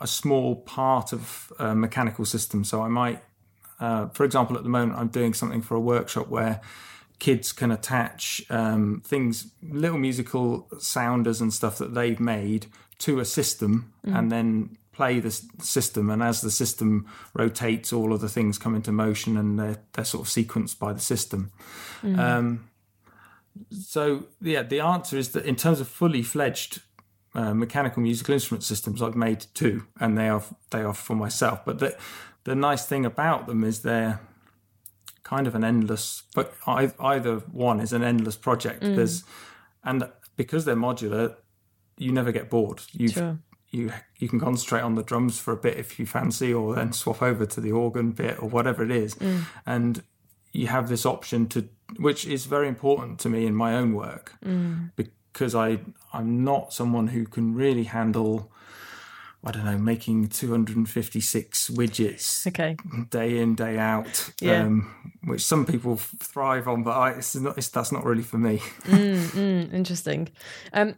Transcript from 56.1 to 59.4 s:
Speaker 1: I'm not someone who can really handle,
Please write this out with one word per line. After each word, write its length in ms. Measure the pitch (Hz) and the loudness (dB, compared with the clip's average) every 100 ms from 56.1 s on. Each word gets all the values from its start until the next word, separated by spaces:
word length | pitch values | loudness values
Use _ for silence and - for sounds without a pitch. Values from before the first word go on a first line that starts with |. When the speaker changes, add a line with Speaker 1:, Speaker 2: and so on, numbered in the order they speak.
Speaker 1:
I'm 320 | - 113 120 | -4 0 2
not 300 | 131 139 - | 2 0 -2
someone 320 | - 120 120 110 | -2 0 2 0
who 160 | 123 | -2
can 300 | 110 - 113 | -4 -2 0
really 300 | 117 135 123 | 2 2 2
handle, 680 | 113 117 113 110 110 110 104 - - - - - - - - - | 0 0 0 2 2 0 -4 -16 -20 -20 -18 -18 -18 -20 -20 -12